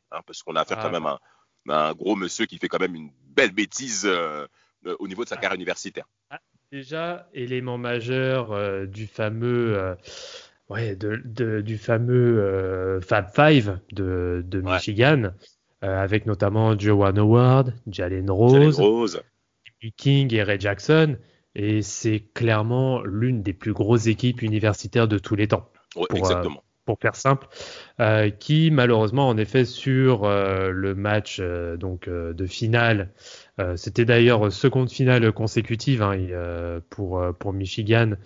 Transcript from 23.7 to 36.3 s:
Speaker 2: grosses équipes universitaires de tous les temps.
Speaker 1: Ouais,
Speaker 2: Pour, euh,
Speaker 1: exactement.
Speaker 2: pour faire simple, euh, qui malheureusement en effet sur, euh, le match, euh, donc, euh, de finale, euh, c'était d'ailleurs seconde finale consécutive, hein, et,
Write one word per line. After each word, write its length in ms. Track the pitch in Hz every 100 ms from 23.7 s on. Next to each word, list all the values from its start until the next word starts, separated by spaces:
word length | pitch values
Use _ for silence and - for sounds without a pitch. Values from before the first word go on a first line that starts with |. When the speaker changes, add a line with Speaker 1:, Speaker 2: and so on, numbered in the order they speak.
Speaker 2:
grosses 340 | 101 104 120 113
équipes 340 | 110 123 123
universitaires 680 | 113 107 107 98 104 120 113
de 100 | 104
tous 160 | - 104
les 120 | 107
temps. 200 | 101 - _ _ 85
Speaker 1:
Ouais, 100 | 90
Speaker 2:
Pour, 80 | 92
euh, 40 |
Speaker 1:
exactement. 420 | 92 90 87 71 _ _ -
Speaker 2:
pour 120 | 104
faire 160 | 110 -
simple, 320 | 135 139 - - - - - -
euh, 300 | 110 107 107
qui 400 | 101 - 156 160
malheureusement 560 | 147 120 110 107 131 135
en 100 | 113
effet 280 | 135 131 120
sur, 580 | - 135 131 131 113
euh, 460 | 104 101 98 95 95
le 240 | 92 98 98
match, 420 | 104 107 - -
euh, 340 | 90 87 85 85
donc, 300 | 95 90 92
euh, 260 | 87 82
de 140 | 85 90
finale, 640 | - 113 117 117 104 95 - - - - -
euh, 160 | 90 87
c'était 300 | - - 117
d'ailleurs 460 | 120 120 113 104
seconde 360 | 95 135 135 127
finale 420 | - 127 123 113
consécutive, 680 | 110 110 117 113 113 143 123
hein, 120 | 101
et, 160 | 95 92